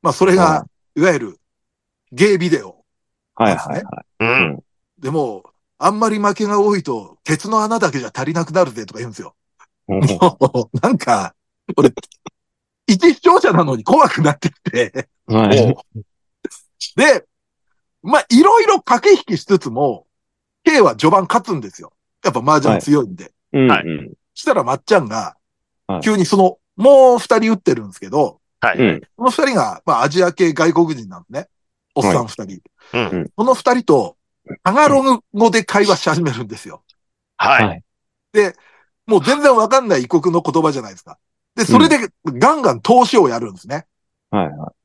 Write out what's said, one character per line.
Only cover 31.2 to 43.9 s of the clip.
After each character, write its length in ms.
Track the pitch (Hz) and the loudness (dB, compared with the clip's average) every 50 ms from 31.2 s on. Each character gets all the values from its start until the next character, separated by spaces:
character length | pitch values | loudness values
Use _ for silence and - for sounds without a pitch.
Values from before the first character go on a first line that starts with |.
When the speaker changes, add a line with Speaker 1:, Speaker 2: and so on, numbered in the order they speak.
| 87 | -20
Speaker 1:
で 40 | |
す 60 | _ 110 | _ -14
ね。 160 | 139 - _ _ _ _ _ _ _ _ _ _ | -14 -14 _ _ _ _ _ _ _ _ _ _
お 60 | 143 | -2
っ 20 | 127 | -2
さ 180 | - 180 139 | 0 0 0
ん 60 | 120 | -4
二 180 | 110 - - 107 | -6 -12 -14 -14
人。 160 | 95 98 90 _ _ _ _ _ _ - | -16 -16 -20 _ _ _ _ _ _ -6
Speaker 2:
は 100 | 123 117 | -4 -4
い。 60 | 92 | -4
Speaker 3:
う 40 | - | -6
ん。 60 | 90 | -6
Speaker 2:
う 40 | 78 | -8
ん。 60 | - _ | -8 _
Speaker 1:
そ 80 | - 220 | -4 0
の 100 | 254 254 | 0 0
二 200 | - - - 247 | 0 0 -2 -2
人 80 | 247 - | -2 0
と、 320 | - 160 135 104 85 - _ _ _ _ _ _ - - _ _ | 0 0 0 0 -4 -10 _ _ _ _ _ _ -18 -18 _ _
タ 80 | 180 196 | -2 0
ガ 160 | 269 302 285 | 2 2 4
ロ 140 | 285 269 262 | 2 2 2
グ 180 | 269 254 - _ _ - | 2 0 -2 _ _ -2
語 160 | 202 226 226 | 0 0 2
で 120 | 185 226 185 | 2 0 -2
会 220 | - - 202 208 | 0 -2 0 2
話 120 | 208 185 | 2 0
し 120 | - - 170 | 0 0 -2
始 140 | 156 165 175 | -2 -2 -2
め 100 | 147 120 | -4 -4
る 120 | 113 127 | -6 -10
ん 40 | 101 | -12
で 80 | 110 | -14
す 120 | 104 - 98 | -18 -18 -20
よ。 140 | - - _ _ _ _ _ _ _ _ _ _ _ | -20 -20 _ _ _ _ _ _ _ _ _ _ _
Speaker 3:
は 260 | _ - - 135 123 110 | _ 0 2 2 2 2
い。 40 | |
Speaker 2:
は 80 | 101 85 | 0 -2
い。 80 | 85 _ _ _ _ _ _ _ _ _ _ _ | -8 _ _ _ _ _ _ _ _ _ _ _
Speaker 1:
で、 240 | 214 208 185 - _ _ _ _ _ _ _ _ _ _ | 0 2 2 -2 _ _ _ _ _ _ _ _ _ _
も 120 | - 220 190 | 0 0 2
う 60 | 139 | 2
全 180 | 226 262 294 294 | 2 -2 2 4
然 120 | 285 254 | 4 4
わ 140 | 220 214 220 | 4 2 2
か 120 | 247 269 | 2 0
ん 80 | 254 220 | 2 0
な 100 | 175 135 | -2 -2
い 60 | 123 | -2
異 20 | |
国 260 | 123 - 165 147 180 165 | -2 -2 0 0 0 -2
の 80 | 170 | -2
言 220 | 160 - 135 165 160 | -4 -2 -2 0 -2
葉 100 | 160 139 | -2 -4
じ 60 | 135 | -4
ゃ 40 | 117 | -10
な 60 | 104 | -14
い 40 | 95 | -18
で 40 | |
す 80 | - _ | -20 _
か。 140 | - - _ _ _ _ _ _ _ _ | -20 -20 _ _ _ _ _ _ _ _
で、 100 | - 226 | -4 0
そ 140 | 175 - 311 | 2 4 4
れ 100 | 311 330 | 6 4
で、 80 | 311 269 233 - _ _ _ | 2 0 0 -6 _ _ _
Speaker 2:
う 60 | 160 | -10
ん。 80 | 135 123 | -4 0
Speaker 1:
ガ 160 | 147 262 311 | 2 2 2
ン 80 | 311 262 | 2 0
ガ 100 | 180 123 | -2 -2
ン 80 | 113 | -2
投 240 | 107 - 233 247 247 | 0 2 4 4 4
資 140 | - - 233 | 4 4 2
を 100 | 175 131 | 2 2
や 100 | 117 117 | 0 -4
る 120 | 117 110 | -8 -10
ん 40 | 95 | -14
で 60 | 92 | -16
す 80 | - 95 | -14 -12
ね。 180 | 135 156 - _ | -12 -12 -12 _